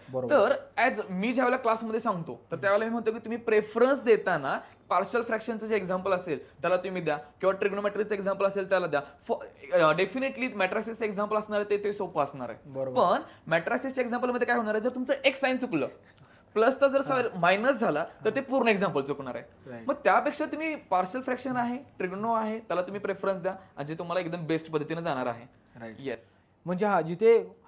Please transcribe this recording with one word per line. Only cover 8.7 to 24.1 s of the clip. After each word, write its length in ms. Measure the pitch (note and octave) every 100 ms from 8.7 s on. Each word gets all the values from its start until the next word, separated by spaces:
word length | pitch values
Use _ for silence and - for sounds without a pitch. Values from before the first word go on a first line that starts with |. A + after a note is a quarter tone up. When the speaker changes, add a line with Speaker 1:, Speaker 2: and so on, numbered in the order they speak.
| F#3+ E3+
Speaker 2:
द्या. 140 | C#3+ - - -
For, 80 | - - - C3+
अ, 200 | F3 D#3
definitely 640 | D#3+ F#3+ C4 C4+ - B3+ G#3
मॅट्रायसेसचं 500 | F#3 A3 G#3+ A3 A3
एक्झाम्पल 320 | G3 G#3 G#3+
असणार 220 | G#3 G#3
आहे, 100 | G#3
ते, 140 | G3+
ते 100 | G#3
सोपं 300 | G3+ F#3 E3+
असणार 260 | C#3 C#3 A#2+
आहे. 100 | - D3
Speaker 1:
बरोबर. 360 | C3+ C3+ B2+
Speaker 2:
पण 200 | F3+ B3 - - -
मॅट्रायसेसच्या 560 | E3 E3 B3+ C4+ B3+
एक्झाम्पलमध्ये 440 | A#3 A#3+ B3 B3 A#3+
काय 80 | A#3+
होणार 200 | G#3+ G#3+
आहे, 60 |
जर 80 | A#3+
तुमचं 240 | B3+ B3+ C4+
एक 120 | C4+ C4
साइन 220 | C4 B3+
चुकलं, 300 | B3+ D#3 A#2+ - - _ - - _
प्लसचा 340 | G#3+ A3+ C4 C#4
जर 140 | C#4
सर 120 | C4+
Speaker 1:
हां. 260 | C4 A#3+ F#3
Speaker 2:
मायनस 320 | E3+ G3 B3
झाला, 340 | A#3+ G#3+ D3 - - A3
तर 40 |
ते 100 | C4+
Speaker 1:
हां. 120 | C4
Speaker 2:
पूर्ण 160 | C4 A#3
एक्झाम्पल 340 | G3 F#3+ C#3+
चुकणार 340 | C#3 C#3 C3+ A#2+
आहे. 340 | - - C3+
Speaker 1:
राईट. 140 | A#2+ A2+
Speaker 2:
मग 80 | D4+
त्यापेक्षा 420 | F#3+ G#3 C4 - D#4
तुम्ही 300 | D4 D#4+ D4
पार्शियल 480 | - B3 - C4
फ्रॅक्शन 340 | B3+ B3+ C4 B3
आहे, 200 | A#3+ B3
ट्रिग्नो 560 | C#4 - F3+ F#3+ A3+
आहे, 260 | A3+ A3 A3
त्याला 220 | - F3
तुम्ही 200 | F#3 G3
प्रेफरन्स 380 | G3 F#3+ G3 F#3
द्या 160 | F3+ F#3 - -
आणि 100 | D3
जे 60 |
तुम्हाला 260 | D#3+ F3